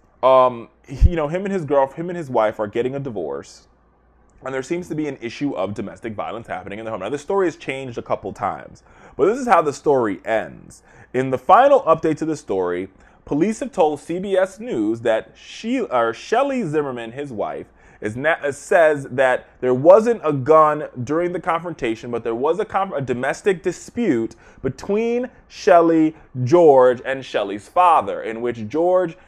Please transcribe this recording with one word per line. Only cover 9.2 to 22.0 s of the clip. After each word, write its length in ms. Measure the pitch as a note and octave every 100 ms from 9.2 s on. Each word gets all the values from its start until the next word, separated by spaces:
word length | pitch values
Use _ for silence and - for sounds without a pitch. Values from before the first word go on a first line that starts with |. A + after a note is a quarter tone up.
| D#3+
this 100 | B3
is 100 | B3
how 140 | F3+
the 100 | D3+
story 480 | C3+ D#3 C#3 A2+ F#2 -
ends. 580 | A2 D#2+ A#1 G1+ - _ - -
In 160 | B2+ C3
the 80 | B2+
final 460 | - G3 C#4 A3+
update 340 | D3+ D#3+ E3 D3+
to 80 | D#3
the 100 | D3+
story, 540 | - F#2+ F2+ F2 F#2+ _ _ _
police 380 | - D3 G3 A3
have 100 | C4
told 300 | - D#3 C#3+
C 180 | - F3
B 160 | G3 F#3
S 240 | F#3+ -
News 400 | A#3+ D#3 G#2 A2+
that 300 | A#2 A2 - _
she, 420 | - - A3+ C4
or 340 | G#3 B2 A#2
Shelley 500 | A2+ - A3+ C#4 C4
Zimmerman, 500 | F3+ D3+ C#3+ A#2+ A#2
his 180 | B2+ C#3+
wife, 360 | G#2+ E2+ C#2+ F2+ _ _ -
is 160 | G#2+ A#2
na-, 180 | D3 E3
uh, 80 | D3
says 540 | C#3 - F#3+ D#3 D3 C3+
that 360 | B2+ C3 B2 - -
there 120 | B2+
wasn't 460 | B2+ D3+ G#3 A3 A3 D#3
a 80 |
gun 560 | C#3+ B2+ D#3 D3+ D3+ D3+ -
during 300 | A#2+ D#3 F3
the 80 | F3
confrontation, 720 | F3 E3 F3 D#3 A#2+ A2